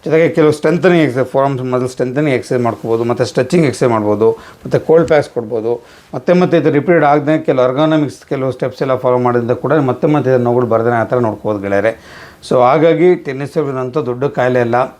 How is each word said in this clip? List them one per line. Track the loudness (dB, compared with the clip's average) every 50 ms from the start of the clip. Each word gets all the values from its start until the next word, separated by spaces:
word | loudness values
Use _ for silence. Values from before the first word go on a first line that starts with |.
| -2
ಜೊತೆಗೆ | 0 2 2 2 2
ಕೆಲವು | 2 2 2 2 2
ಸ್ಟ್ರೆಂಥನಿಂಗ್ | 2 0 0 0 2 2 2 4 4 2
ಎಕ್ಸರ್ಸೈಸ್, | 2 0 -2 -4 -2 0
ಫಾರ್ಮ್ಸ್ | 0 0 0 -2 -4 -4
ಮಸಲ್ | -2 -2 -2 -2 -4
ಸ್ಟ್ರೆಂಥನಿಂಗ್ | -4 -4 -6 -4 -2 -2 -2 0
ಎಕ್ಸರ್ಸೈಸ್ | -2 -2 -2 -2 -2 -2 -2
ಮಾಡ್ಕೋಬೋದು, | -2 -4 -4 -4 -2 -2 -2 0
ಮತ್ತು | -2 0 -2 -2
ಸ್ಟ್ರೆಚಿಂಗ್ | -2 0 -2 -2 0 0 0 2
ಎಕ್ಸರ್ಸೈಸ್ | 0 0 0 0 0 0
ಮಾಡ್ಬೋದು, | 0 0 0 0 2 2 0
ಮತ್ತು | 0 -2 -10 -20 -20 -16 -10 -4 -4 -4
ಕೋಲ್ಡ್ | 0 2 2 4 4 4
ಪ್ಯಾಕ್ಸ್ | 2 0 0 -2
ಕೊಡ್ಬೋದು. | -6 -8 -8 -6 -6 -4 -2 -4 -4 -6 -8 -20 -20 -20 -20 _ -12
ಮತ್ತೆ | -8 0 2 2
ಮತ್ತೆ | 2 2 2 2
ಇದು | 2 2 2
ರಿಪೀಟ್ | 0 0 0 2 2 2 4
ಆಗದೆ | 4 2 2 2 0 -2 -2
ಕೆಲವು | 0 -2 0 2 2 0
ergonomics, | 0 0 0 0 2 0 0 -2 -6 -12 -10 _
ಕೆಲವು | -6 -4 -4 -4
ಸ್ಟೆಪ್ಸ್ | -4 -4 -6 -8 -4 -6 -2
ಎಲ್ಲ | -2 -2
ಫಾಲೋ | -2 0 0 0 2
ಮಾಡೋದ್ರಿಂದ | 0 2 0 0 0 0
ಕೂಡ | -4 -2 0 0 0
ಮತ್ತೆ | 2 2 0 -2 -2 0
ಮತ್ತೆ | 0 0 2 2 2
ಇದನ್ನು | 2 2 2
ನೋಡ್ಬಿಟ್ಟು | 2 0 0 0 0
ಬರ್ದೇನೆ | 0 0 0 0 0
ಆ | 0 -2
ಥರ | 0 -2 -2
ನೋಡ್ಕೋಬೋದು | 0 -2 -4 -4 -4 -4 -4 -4
ಗೆಳೆಯರೆ. | -2 -2 -2 0 0 0 -4 -4 -14 -20 -20 -20 -20 -20 -20 -20 -6 -2
So, | 2 2
ಹಾಗಾಗಿ | 4 4 4 4 4 2 4 4 4 2 2
ಟೆನ್ನಿಸ್ | 2 -2 -8 -8 -8 -8 -6 -4 -4
ಅಂತ | -4 -4 -4 -6 -6 -4 -4 -4
ದೊಡ್ಡ | -4 -4 -4 -2 -4
ಕಾಯಿಲೆ | -4 -2 0 0 0 2 0
ಅಲ್ಲ. | 0 0 0 -2 -2 -2 -6